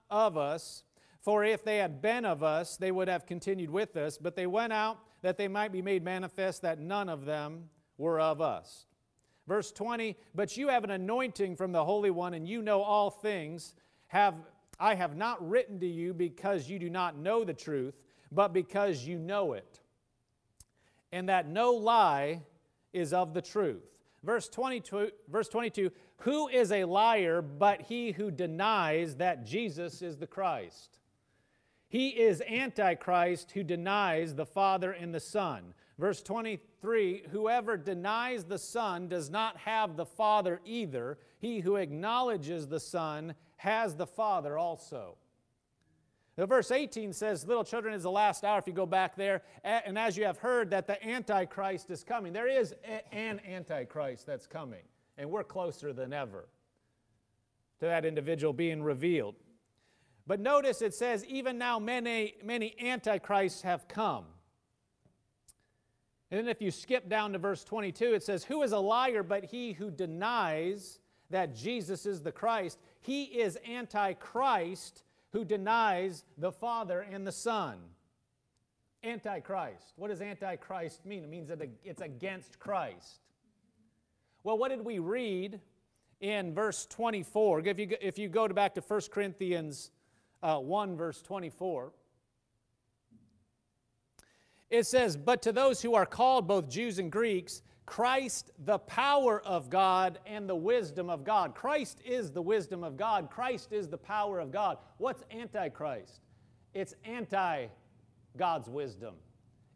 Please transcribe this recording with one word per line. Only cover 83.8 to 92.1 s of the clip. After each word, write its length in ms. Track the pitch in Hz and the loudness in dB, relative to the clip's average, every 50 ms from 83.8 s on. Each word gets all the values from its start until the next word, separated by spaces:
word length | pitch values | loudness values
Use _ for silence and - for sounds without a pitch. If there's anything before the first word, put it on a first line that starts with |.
| _ _ _ _ _ _ _ _ _ _ _ _ _ | _ _ _ _ _ _ _ _ _ _ _ _ _
Well, 140 | 196 220 214 | -2 0 0
what 100 | 247 262 | 0 0
did 160 | 269 240 214 | -2 -4 -4
we 160 | 233 233 190 | -6 -4 -4
read 600 | 165 170 214 254 247 220 196 185 185 202 202 196 - _ _ _ _ _ _ _ _ _ _ _ | -2 -2 -2 -2 -2 -2 -2 -4 -4 -6 -8 -12 -18 _ _ _ _ _ _ _ _ _ _ _
in 340 | 196 202 214 208 190 175 156 | -4 -2 -2 -2 -2 -2 -2
verse 320 | 175 214 214 185 - - | 0 0 0 0 -4 -8
twenty-four? 760 | - - - 226 233 220 202 170 - - 214 214 208 175 156 160 | -12 -6 -2 -2 -2 0 -2 -6 -2 2 4 6 6 6 4 2
If 120 | 196 202 170 | 0 0 0
you 60 | 214 | -2
go, 100 | 185 208 - | -4 -4 -2
if 160 | 202 196 180 | -2 -4 -4
you 120 | - 208 196 | -4 -6 0
go 180 | 165 226 220 | 2 2 2
to 80 | 214 190 | 4 4
back 200 | 202 202 190 - | 4 2 2 2
to 80 | 190 - | -2 -4
First 280 | - 208 214 - - | -2 -2 -2 -2 -2
Corinthians, 800 | - 202 202 196 190 - 196 185 180 170 160 151 143 127 - - _ _ _ _ _ _ _ _ _ _ - | -4 -4 -2 -4 -4 -4 -2 -2 0 -2 -2 -6 -8 -10 -14 -16 _ _ _ _ _ _ _ _ _ _ 0
uh, 160 | 165 156 147 | 0 0 0
one, 380 | 131 139 180 208 208 196 180 | 0 0 0 0 0 -2 -4
verse 240 | 156 170 165 143 - - | -4 -4 -6 -6 -8 -12
twenty-four, 720 | - 190 196 180 160 123 - 180 190 170 131 123 143 - _ _ _ | -10 -8 -8 -8 -8 -8 -6 -4 -4 -4 -4 -6 -8 -14 _ _ _